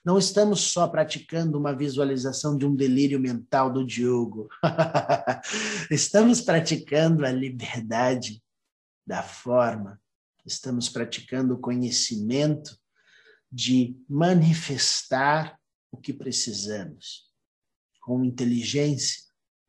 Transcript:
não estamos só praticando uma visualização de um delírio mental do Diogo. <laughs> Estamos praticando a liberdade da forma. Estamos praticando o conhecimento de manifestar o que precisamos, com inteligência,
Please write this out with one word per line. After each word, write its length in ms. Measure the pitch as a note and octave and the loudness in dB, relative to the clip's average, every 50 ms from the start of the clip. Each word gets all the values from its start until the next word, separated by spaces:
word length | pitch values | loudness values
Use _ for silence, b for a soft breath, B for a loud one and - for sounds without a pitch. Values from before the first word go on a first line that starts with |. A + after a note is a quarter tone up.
| _ | _
não 120 | F3 F#3 | 2 4
estamos 440 | G3 F#3+ - - G3+ G#3 G#3 G3+ - | 4 4 4 4 4 4 4 4 0
só 260 | - - - F3+ E3+ | 0 -2 2 0 0
praticando 720 | E3 D#3 D#3 D#3 D#3 - D3 - - D#3+ E3 E3 D#3+ D3 C#3+ | 2 2 0 0 0 -2 -10 -10 -6 -4 -2 0 0 0 0
uma 180 | D3 D3 C#3 | -2 -2 -2
visualização 800 | B2+ D3 C#3+ B2+ C#3 C#3+ C#3 C3+ B2+ B2 C3+ C3 - - D3+ D3 | -2 -4 -2 0 0 0 0 0 -2 -2 -4 -4 -2 -2 -2 0
de 80 | C3+ C#3 | 2 2
um 80 | C#3+ C#3 | 2 2
delírio 440 | C3 C#3 C3 B2+ C3+ C#3+ C#3 C#3 C3+ | 2 2 2 4 4 4 2 2 0
mental 540 | B2+ B2+ A#2+ A#2 - _ - C3+ C3 C3 | 0 -2 -2 -4 -4 _ 2 2 2 2
do 120 | B2 C3+ C3 | 0 -2 -4
Diogo. 640 | A#2+ G#2+ A#2 B2 B2 B2 A#2+ A#2+ G#2 G#2 A2 G#2 - - - | -2 -2 0 0 2 2 2 0 -2 -6 -12 -12 -14 -6 0
<laughs> 1300 | - D#3+ E3 E3 D#3+ D#3+ - - - - C#3 - - B2 B2+ - - - G3+ A3 A3 G#3 G#3 F#3 D#3 - | 0 0 2 2 0 2 2 -2 0 0 -2 0 0 -4 -4 -4 -8 -8 -6 -6 -4 -6 -6 -8 -4 -2
Estamos 500 | D3+ C#3 - - - G#3 A3 A#3+ A#3+ - | -2 -2 0 2 4 6 6 6 6 4
praticando 880 | - - E3 E3 D#3+ - D#3+ D#3+ - - C#3+ D3+ D#3+ E3 E3 D3+ C#3+ | 2 2 2 2 2 0 -2 -4 -2 0 2 4 6 6 4 4 2
a 60 | B2+ | 0
liberdade 1080 | B2+ B2+ C3+ C3 B2+ A#2+ A2+ - - A#2+ A2+ G#2+ A2+ A#2 B2 B2+ C3 B2 - A2 G#2+ - _ _ _ _ _ _ _ _ _ _ _ _ _ | 0 -2 -4 -4 -6 -10 -10 -10 -10 -10 -6 -4 0 2 2 2 2 0 -4 -10 -12 -14 _ _ _ _ _ _ _ _ _ _ _ _ _
da 160 | - F#2 - | -8 -8 -8
forma. 760 | - - - - - B2+ B2 B2 A#2+ A#2 A2+ A2 G2+ G2 G#2 _ _ _ _ _ _ _ _ _ _ | -8 -10 -16 -12 -4 2 4 4 4 2 0 -6 -10 -12 -14 _ _ _ _ _ _ _ _ _ _
Estamos 420 | - - - - C3 B2 A#2+ A#2 - | -12 -12 -10 -6 -4 -4 -4 -4 -4
praticando 680 | - A#2+ A#2 A2+ - - - - C3 C3 C3 B2+ B2 | -6 -6 -6 -6 -8 -12 -10 -8 -4 -2 0 0 -2
o 40 | B2 | -2
conhecimento 1200 | - A#2+ B2 B2 B2 A#2 A#2+ - - - A#2+ G#2+ G#2 A2 B2 C#3+ D3 D3+ D3 D3+ - - - _ _ _ b b b b b b b b b b b _ | -4 -4 -2 -2 -2 -2 -2 -2 -2 -2 -4 -4 -4 -2 0 0 2 0 0 -2 -6 -16 -20 _ _ _ b b b b b b b b b b b _
de 460 | B2+ A#2+ A#2+ B2 B2+ B2+ B2 A#2+ B2 - - - | -8 -6 0 2 4 4 2 2 -4 -14 -10 -4
manifestar 1500 | C#3+ D3 E3+ F3+ F#3 E3+ D#3 E3 D#3+ - - - C#3 A#2+ - - - - - - C3+ B2+ C3+ C#3+ D3+ D#3+ D#3 D#3 - _ _ _ _ _ _ _ | 0 2 2 4 6 6 6 4 4 2 -2 -6 -4 -2 0 0 0 -2 -2 -2 -2 2 2 2 2 2 0 -6 -12 _ _ _ _ _ _ _
o 60 | - | -20
que 160 | - - - | -12 -10 -10
precisamos, 1160 | B2 - - C3 A#2 - - A#2+ G#2 G2+ G2+ G#2 G#2+ G2+ F2+ D#2 C#2+ - - - - - _ _ _ _ _ _ _ _ _ _ _ _ _ _ _ _ | -10 -8 -8 -6 -4 -4 -4 -4 -6 -8 -8 -6 -8 -8 -8 -12 -14 -18 -18 -18 -18 -18 _ _ _ _ _ _ _ _ _ _ _ _ _ _ _ _
com 220 | - B2 B2 B2+ C3 | -6 -4 0 0 0
inteligência, 1000 | B2+ B2 B2+ B2 A#2+ A#2+ A#2 A2+ A2 C3+ C#3+ D3 D3+ C#3+ B2+ - - - - - _ _ _ _ _ _ _ _ | 0 0 0 0 0 0 0 -2 -2 0 0 2 2 0 0 -2 -4 -6 -6 -12 _ _ _ _ _ _ _ _